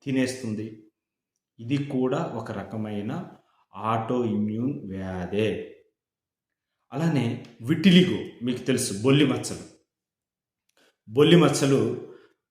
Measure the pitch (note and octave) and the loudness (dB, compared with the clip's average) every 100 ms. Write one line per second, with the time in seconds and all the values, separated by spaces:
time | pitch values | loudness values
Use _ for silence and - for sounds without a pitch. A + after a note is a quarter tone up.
0 | - C3 B2+ B2+ A2+ G#2+ A2 - - _ | -4 -2 -2 -4 -8 -8 -10 -14 -20 _
1 | _ _ _ _ _ _ A2+ C#3+ C#3+ C3 | _ _ _ _ _ _ -4 -4 -2 -2
2 | B2+ C#3+ E3+ A2+ A2+ G2+ F#2+ A2 G#2+ G#2 | -2 -2 -4 -8 -10 -10 -8 -8 -6 -6
3 | G#2 D#3+ F#3+ - _ _ _ F#2+ A2 A#2 | -6 -8 -10 -16 _ _ _ -8 -2 -2
4 | A2+ B2 A2+ G#2 G#2 A2 B2+ C#3+ G2+ F#2+ | -2 -2 0 -2 -2 -2 -4 -6 -8 -10
5 | F#2 F#2 F2+ G2+ A2 F#2 - - _ _ | -8 -8 -4 -2 -2 -2 -10 -18 _ _
6 | _ _ _ _ _ _ _ _ _ B2+ | _ _ _ _ _ _ _ _ _ -4
7 | E3 C#3+ A#2 A2+ - - A#2 D#3+ F#3+ F3 | 0 2 0 -4 -10 -12 -2 4 8 8
8 | - F#2+ - - A#2+ A#2+ - A#2+ - G2 | 6 2 -6 -8 -6 -4 -2 -2 -2 -2
9 | A#2+ C#3 C3+ G#2+ - F2 - - _ _ | 2 4 4 0 -6 -10 -14 -20 _ _
10 | _ _ _ _ _ _ _ _ _ _ | _ _ _ _ _ _ _ _ _ _
11 | - A2+ D3+ E3+ D3 C#3+ C#3 C3+ A2 - | -6 2 6 8 6 4 2 2 2 -4
12 | - - _ _ _ | -10 -18 _ _ _